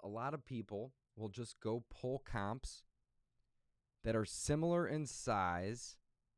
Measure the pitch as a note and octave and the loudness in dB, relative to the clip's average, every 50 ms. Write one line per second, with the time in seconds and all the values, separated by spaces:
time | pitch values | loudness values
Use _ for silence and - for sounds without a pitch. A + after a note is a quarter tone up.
0 | - G2+ G#2 A2+ B2 C#3 D#3 D3 - - C3 A2+ G#2 - G#2 G2+ A#2 C3 - _ | -8 -6 -4 -2 -2 -2 -2 -4 -6 -6 -6 -6 -4 -4 -4 -4 -4 -6 -10 _
1 | _ _ _ G#2 A2 G#2 G2 A#2+ A#2 - - - - G#2+ A2+ B2 A#2 - - - | _ _ _ -8 -6 -6 -4 -6 -8 -8 -10 -4 0 0 0 0 -2 -6 -10 -6
2 | - B2+ C3 C3+ - - - A2 G2 G2+ A#2 C3 - - - - - _ _ _ | -2 -2 -2 -2 -2 -4 -2 -2 0 0 -2 -4 -6 -8 -10 -12 -16 _ _ _
3 | _ _ _ _ _ _ _ _ _ _ _ _ _ _ _ _ _ _ _ _ | _ _ _ _ _ _ _ _ _ _ _ _ _ _ _ _ _ _ _ _
4 | - A2+ A2+ A2 G#2 - - - - - D3 D#3 E3 E3+ F3 F3 E3 G2+ D3 D#3 | 0 2 2 2 2 0 -2 -2 2 2 4 4 6 6 4 4 4 2 2 0
5 | D3+ B2+ - - - B2 A2 G2 F#2 F2+ F2 F2 F#2 G#2 A#2+ A#2+ - - - - | 0 -2 -4 -4 0 2 4 4 4 4 4 2 0 -2 -2 -4 -8 -12 -14 -16
6 | _ _ _ _ _ _ _ | _ _ _ _ _ _ _